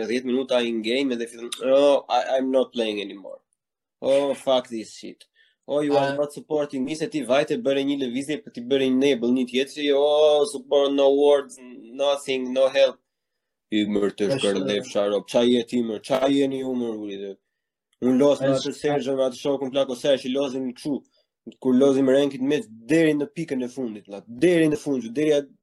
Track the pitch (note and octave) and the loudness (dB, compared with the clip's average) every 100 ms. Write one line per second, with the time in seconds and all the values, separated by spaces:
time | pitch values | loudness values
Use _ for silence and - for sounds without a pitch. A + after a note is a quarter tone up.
0 | G#2+ B2 B2 B2+ B2+ B2 A#2 A#2 G#2+ C3 | -2 -4 -2 -4 0 -2 0 -2 -2 -2
1 | C#3 A#2 A#2 A#2 A#2 - B2 C3+ C#3+ C#3 | -2 -4 -6 -10 -14 -6 2 4 6 4
2 | - B2 - C3 C3 C3 B2 B2 A2 G#2 | 2 -2 0 -2 0 0 0 -2 -4 -4
3 | G2 G2+ F#2 - _ _ _ _ _ _ | -8 -12 -18 -20 _ _ _ _ _ _
4 | B2+ C#3 C#3 B2+ C#3 B2+ B2 A2+ G2+ - | 0 0 0 -2 0 0 -2 -8 -10 -14
5 | G2+ - _ _ _ _ - C#3+ D3 C#3+ | -18 -18 _ _ _ _ -6 -2 0 2
6 | C#3 C#3+ D3 C#3 B2+ D3+ C#3+ C3+ C3+ D#3 | 0 -2 -4 -8 -6 -4 -4 -4 -6 -4
7 | D3+ D#3 A#2 C#3 D3+ C#3 B2+ C#3 C#3 C#3+ | -6 -4 0 0 0 -2 0 0 0 -2
8 | B2+ B2 C#3+ D3 - B2 A#2+ C3+ C3 B2+ | -4 -4 -6 -8 -8 -14 -2 0 2 2
9 | C#3+ B2 A#2 C3 A#2+ B2 C3+ D3+ D3 C#3 | 2 2 2 0 0 -2 -2 -2 0 2
10 | D3 D3 D3+ D3 C#3+ C#3 C3 C#3+ C#3 C#3 | 4 4 4 4 2 -4 -2 0 2 4
11 | C#3 C#3 C#3+ C#3+ C3 C3 B2+ A#2 A2+ C3 | 4 6 4 4 0 -14 -20 -20 -14 -4
12 | C#3+ C#3 C#3 C3 B2+ C3 C3 C#3 C3 - | -2 -2 -2 -4 -2 0 2 4 2 2
13 | _ _ _ _ _ _ _ G#2+ G#2 G#2 | _ _ _ _ _ _ _ -2 0 0
14 | G2+ - G2 F#2 G2+ G2 F#2+ G2+ - B2+ | -2 0 -2 0 0 0 -2 -4 -2 -2
15 | G2+ G2+ - B2 A#2+ B2 A2+ A#2+ A2+ G#2 | 0 -2 0 2 4 2 0 -2 -2 -6
16 | - C3+ C3 C#3 C3+ C3+ C3 B2 A#2 G#2+ | -2 0 2 2 0 -2 -6 -4 -4 -6
17 | G#2 G2 G2+ F#2+ _ _ _ _ _ _ | -8 -10 -12 -14 _ _ _ _ _ _
18 | B2 B2+ C#3+ C3+ C3+ C3+ C#3+ B2+ D3 D3 | 0 4 4 4 0 0 -4 -4 -2 -2
19 | B2 C3+ C3 B2 D3 C3+ C3 C#3 C3+ B2 | -2 -2 -2 -2 -4 -4 -2 -2 -2 -2
20 | D3 B2+ B2+ C3+ C#3 C3 B2+ B2 D#3 B2 | 0 0 0 -4 -4 -4 -8 -8 -6 -6
21 | - _ _ _ - - C3 B2+ C#3 C3+ | -8 _ _ _ -20 -4 2 4 4 4
22 | C3 C3+ C#3+ C3+ C3+ D3 - A2+ A#2 E3 | 4 4 2 0 -2 -2 -4 -12 0 2
23 | D#3 D3+ C#3+ - D#3 B2+ B2 C3+ A#2+ G#2+ | 4 2 -4 -6 -6 -6 -6 -6 -8 -8
24 | G2 G2 A2 A#2+ F3 E3+ D#3 D3 D3 C3 | -12 -14 -14 0 2 4 2 0 -2 -4
25 | A2+ A#2 D3+ D3 C#3+ _ | -4 -2 0 0 -2 _